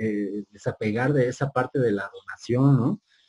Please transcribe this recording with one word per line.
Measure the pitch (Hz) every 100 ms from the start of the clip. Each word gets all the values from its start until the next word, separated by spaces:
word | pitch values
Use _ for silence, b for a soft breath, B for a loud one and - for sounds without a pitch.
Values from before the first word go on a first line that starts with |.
eh, | 110 104 98 104 101
desapegar | - - - 107 110 131
de | 143 123
esa | - 143
parte | 127 131 139
de | 120
la | 101 98
donación, | - - - - 123 139 135
¿no? | 123 208 _ _